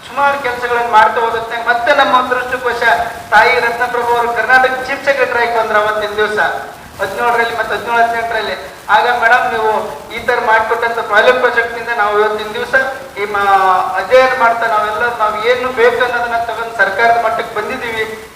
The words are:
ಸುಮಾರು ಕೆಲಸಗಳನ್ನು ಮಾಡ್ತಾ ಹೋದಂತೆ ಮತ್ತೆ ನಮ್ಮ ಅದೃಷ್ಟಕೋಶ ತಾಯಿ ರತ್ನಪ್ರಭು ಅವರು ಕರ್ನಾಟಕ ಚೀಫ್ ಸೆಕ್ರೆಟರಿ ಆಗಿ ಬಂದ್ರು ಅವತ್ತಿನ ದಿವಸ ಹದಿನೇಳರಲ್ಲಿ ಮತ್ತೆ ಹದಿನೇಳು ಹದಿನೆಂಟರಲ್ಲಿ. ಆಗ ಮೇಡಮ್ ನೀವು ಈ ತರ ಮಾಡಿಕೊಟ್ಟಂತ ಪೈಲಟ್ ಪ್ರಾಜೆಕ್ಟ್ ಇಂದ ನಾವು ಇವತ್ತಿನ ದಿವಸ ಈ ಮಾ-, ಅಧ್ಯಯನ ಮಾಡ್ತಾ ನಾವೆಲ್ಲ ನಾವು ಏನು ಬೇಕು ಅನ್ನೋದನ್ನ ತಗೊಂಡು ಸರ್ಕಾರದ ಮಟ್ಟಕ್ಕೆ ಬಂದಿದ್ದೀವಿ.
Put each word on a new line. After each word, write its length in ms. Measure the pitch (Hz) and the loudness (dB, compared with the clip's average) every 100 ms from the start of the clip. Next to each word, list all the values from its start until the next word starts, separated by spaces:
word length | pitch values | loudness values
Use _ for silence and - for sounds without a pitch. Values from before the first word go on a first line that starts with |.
| - | -8
ಸುಮಾರು 340 | 262 277 277 | 0 0 0
ಕೆಲಸಗಳನ್ನು 500 | 247 240 240 240 240 | -4 -4 -2 -2 4
ಮಾಡ್ತಾ 280 | 214 226 226 | 4 4 2
ಹೋದಂತೆ 460 | 226 226 226 233 226 | -2 -2 -6 -4 -2
ಮತ್ತೆ 260 | 240 262 | 0 2
ನಮ್ಮ 320 | 285 269 254 254 | 2 4 2 0
ಅದೃಷ್ಟಕೋಶ 560 | 254 247 254 247 233 233 233 233 - - | -4 -4 -4 -4 0 0 0 -2 -8 2
ತಾಯಿ 300 | 214 220 247 | 4 4 4
ರತ್ನಪ್ರಭು 540 | 233 233 247 240 233 | 0 -2 -2 -2 0
ಅವರು 140 | 240 233 | 0 0
ಕರ್ನಾಟಕ 420 | 233 226 262 254 | -2 4 4 4
ಚೀಫ್ 340 | 254 262 277 | 0 -6 -4
ಸೆಕ್ರೆಟರಿ 440 | 285 269 247 247 240 | -2 0 0 0 0
ಆಗಿ 100 | 233 | 0
ಬಂದ್ರು 220 | 226 214 | 0 0
ಅವತ್ತಿನ 360 | 214 214 208 202 | 0 -2 -4 -2
ದಿವಸ 220 | 208 208 165 - - - - - | -2 0 -2 -2 -10 -16 -18 -8
ಹದಿನೇಳರಲ್ಲಿ 580 | 196 233 240 233 233 220 | -8 -2 -2 0 -2 -2
ಮತ್ತೆ 180 | 220 202 | -4 -6
ಹದಿನೇಳು 260 | 208 226 | -2 0
ಹದಿನೆಂಟರಲ್ಲಿ. 680 | 233 233 226 220 202 185 - - - | 0 0 -4 -4 -6 -8 -12 -16 0
ಆಗ 340 | 214 233 240 | 2 2 2
ಮೇಡಮ್ 300 | 226 247 233 | 4 2 2
ನೀವು 480 | 226 220 208 208 - - | 0 0 -2 -4 -10 -12
ಈ 140 | 226 247 | -6 -2
ತರ 120 | 240 233 | 0 2
ಮಾಡಿಕೊಟ್ಟಂತ 520 | 220 220 233 233 233 | 2 2 -2 -2 -4
ಪೈಲಟ್ 400 | - 208 247 247 | 0 4 4 4
ಪ್ರಾಜೆಕ್ಟ್ 400 | 247 240 233 233 | 2 0 -2 -6
ಇಂದ 100 | 233 240 | -6 -2
ನಾವು 240 | 208 208 | 0 2
ಇವತ್ತಿನ 320 | 214 214 - | 0 -2 -6
ದಿವಸ 220 | - 240 320 311 - - - | -6 0 0 0 -6 -12 -8
ಈ 60 | |
ಮಾ-, 760 | 202 202 202 196 190 185 185 185 | -4 0 2 4 4 2 0 -4
ಅಧ್ಯಯನ 380 | 190 254 262 254 | 4 4 4 4
ಮಾಡ್ತಾ 260 | 233 233 226 | 2 2 0
ನಾವೆಲ್ಲ 520 | 214 214 214 240 233 | 0 -2 -2 -2 0
ನಾವು 260 | 214 214 226 | -2 0 0
ಏನು 220 | 247 247 | 0 0
ಬೇಕು 360 | - 240 233 | 2 2 4
ಅನ್ನೋದನ್ನ 320 | 247 240 233 233 | -2 -2 -2 -2
ತಗೊಂಡು 400 | - 220 226 - | -4 -6 -8 -2
ಸರ್ಕಾರದ 480 | 196 190 233 233 | 0 2 4 4
ಮಟ್ಟಕ್ಕೆ 320 | 220 233 214 214 | 2 -2 -4 -6
ಬಂದಿದ್ದೀವಿ. 720 | 220 262 240 226 214 220 - | -6 -6 -6 -6 -6 -8 -16